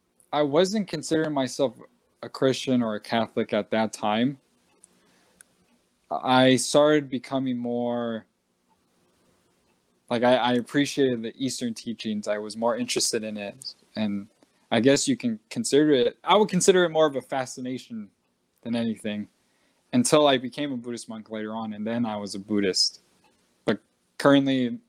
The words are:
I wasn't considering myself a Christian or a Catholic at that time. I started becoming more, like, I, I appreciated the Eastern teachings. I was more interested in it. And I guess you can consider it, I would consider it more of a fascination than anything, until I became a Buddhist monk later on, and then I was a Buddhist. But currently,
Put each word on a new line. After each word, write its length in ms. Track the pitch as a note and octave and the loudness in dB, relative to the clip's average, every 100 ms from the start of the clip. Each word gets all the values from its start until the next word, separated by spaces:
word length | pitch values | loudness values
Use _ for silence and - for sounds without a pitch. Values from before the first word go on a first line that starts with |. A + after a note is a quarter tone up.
| _ _ - | _ _ -6
I 100 | C#3+ | -2
wasn't 460 | D3 D3+ F#3 A3 F#3 | 2 2 2 0 -4
considering 460 | D#3 - D#3+ D#3 | -6 -2 -2 0
myself 420 | C#3+ B2+ - C3 - - _ _ - | -2 -2 -2 -4 -4 -20 _ _ -16
a 80 | A#2+ | -12
Christian 520 | - C3+ B2 - B2 | 0 0 0 0 0
or 140 | A2+ G#2+ | 0 -4
a 60 | |
Catholic 500 | - A#2 A2 A#2+ A2 | -4 -2 -2 -4 -2
at 180 | A2 G2+ | -2 -2
that 200 | A2 A2 | -2 -2
time. 460 | - G#2+ G#2+ C3 C#3 _ _ _ _ _ _ _ _ _ _ _ _ _ _ _ _ - | -2 -2 0 0 -4 _ _ _ _ _ _ _ _ _ _ _ _ _ _ _ _ -10
I 460 | - B2+ B2+ C3 B2+ | -4 2 6 6 4
started 540 | - D3 D3 D3+ C#3 | 4 4 6 4 0
becoming 480 | B2+ - C3+ C3 A#2+ | -8 -4 -4 -4 -4
more, 680 | A#2+ A#2+ A#2+ A#2+ A#2 A2 - _ _ _ _ _ _ _ _ _ _ _ _ _ _ _ _ _ - | -4 -4 -4 -4 -6 -8 -12 _ _ _ _ _ _ _ _ _ _ _ _ _ _ _ _ _ -6
like, 140 | A#2+ | 0
I, 120 | B2 B2+ | 4 4
I 180 | B2 | 4
appreciated 680 | B2 A2+ C#3+ C#3+ - C3 A#2+ | 0 0 0 0 2 2 2
the 100 | A2+ - | -6 -4
Eastern 360 | C3 - A#2+ | -6 -4 -6
teachings. 540 | A2 A#2+ A2 A2 G#2 G#2 | -6 -8 -6 -4 -4 -4
I 100 | G#2 | -4
was 180 | G#2+ A2 | -6 -2
more 220 | A#2 A#2 | -2 0
interested 460 | B2 - - A#2 | -2 -2 -2 -2
in 120 | G#2+ G#2+ | -4 -8
it. 380 | G2+ - - - _ A2 | -10 -12 -18 -18 _ -4
And 320 | G#2+ G2+ G#2 _ _ _ - | -4 -4 -8 _ _ _ -4
I 80 | A2+ | 2
guess 280 | B2+ C#3+ - | 4 4 2
you 100 | A#2+ | -2
can 220 | B2 A2 - | -2 -6 -8
consider 420 | A#2+ A2+ C#3 D3+ | -8 2 4 4
it, 260 | C3+ - - | 4 2 0
I 120 | D#3+ G3 | 2 4
would 140 | G#3 | 4
consider 340 | F#3 - F#3 F3 | 2 4 4 4
it 40 | |
more 180 | D#3 D#3 | 4 2
of 80 | C3+ | 0
a 60 | |
fascination 880 | - C#3 B2 - B2+ B2+ - A2+ G2+ _ _ _ _ _ | -6 -6 -6 -8 -8 -10 -10 -14 -14 _ _ _ _ _
than 140 | - A#2 | -6 -2
anything, 520 | A#2 G#2+ A2 G#2 G#2 _ _ _ _ _ _ | -2 -4 -6 -6 -8 _ _ _ _ _ _
until 360 | B2 - D3+ D3 | 0 4 4 4
I 100 | C3 | 2
became 340 | B2 D3 D3 | -2 -8 -8
a 60 | B2 | -8
Buddhist 320 | B2 A#2 - | -10 -12 -12
monk 200 | A2 G#2 | -16 -12
later 240 | A2 G#2+ | -10 -8
on, 200 | A2+ A2 | -8 -8
and 120 | G#2 G#2+ | -8 -4
then 200 | A#2 A2+ | -2 -2
I 100 | G#2 | -4
was 200 | G2+ G2+ | -8 -10
a 40 | |
Buddhist. 600 | G2 G#2 G2 - - - _ _ _ _ _ _ - | -4 0 0 0 -2 -4 _ _ _ _ _ _ -4
But 140 | G#2 _ _ _ - | -4 _ _ _ 0
currently, 640 | C#3+ C#3 C#3 C3 B2 A#2 | 4 4 4 0 -2 -6